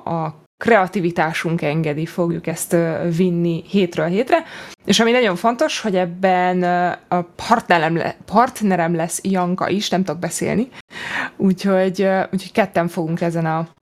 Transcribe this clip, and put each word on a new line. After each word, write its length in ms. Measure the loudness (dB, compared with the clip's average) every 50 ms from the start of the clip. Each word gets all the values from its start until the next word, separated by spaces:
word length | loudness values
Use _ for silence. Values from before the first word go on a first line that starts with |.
| -4 -4 -4 -4 -4
a 160 | -6 -8 -12 _ _ _
kreativitásunk 1040 | -4 2 4 4 4 4 2 -2 -2 -2 -2 0 0 -2 -2 -2 -4 -2 -2 -2 0
engedi, 440 | -2 -2 0 0 -2 -2 -2 -4 -6
fogjuk 420 | -6 -2 -2 -2 -2 -2 -4 -4
ezt, 260 | -6 -6 -6 -4 0 0
ö, 360 | 2 2 0 -2 -2 -2 -2
vinni 540 | 0 2 2 2 2 2 0 0 0 -2 -4
hétről 400 | -2 0 0 0 0 0 -2 -2
hétre. 360 | 0 0 0 2 2 0 0 0 -4 -14 -16 -16 -18 -18 _ -2
És 140 | 0 2 4
ami 120 | 4 4
nagyon 240 | 4 4 4 2 0
fontos, 440 | 2 0 0 2 2 0 0 -2 -4
hogy 140 | -4 0 0
ebben, 640 | 0 0 -2 -2 0 2 2 4 4 2 2 2 2 2
ö, 280 | 2 2 2 0 -2 -2 -6 -6 -2 -2
a 60 | -2
partnerem 760 | -2 -4 -10 -8 0 0 0 2 4 2 2 4 4 2 0
le-, 220 | 0 -2 -2 -6 -8 -8
partnerem 720 | 0 2 4 4 2 0 -2 0 2 2 2 2 0 0
lesz 240 | 0 -2 -4 -4 -6 -2
Janka 460 | -2 0 0 0 0 -2 -2 0 0
is, 200 | 0 -2 -2 0
nem 140 | 0 0 0
tudok 160 | -2 -4 -4
beszélni. 480 | -6 -6 -4 -4 -2 0 0 0 -2 -4 -8 -20 -20 _ -16 -12 -10 -8 -8 -6 -8 -8 -4
Úgyhogy, 640 | 0 2 2 2 2 0 2 2 2 2 0 0 0
ö, 180 | 0 2 2 0
úgyhogy 300 | 0 -2 -4 -6 -6 -4
ketten 360 | -2 -2 0 0 0 -2 -2
fogunk 340 | -2 -2 -4 -4 -4 -2 -2
ezen 240 | -2 -2 -2 -2 -2
a 220 | -2 -2 -2 -4 -6 _ _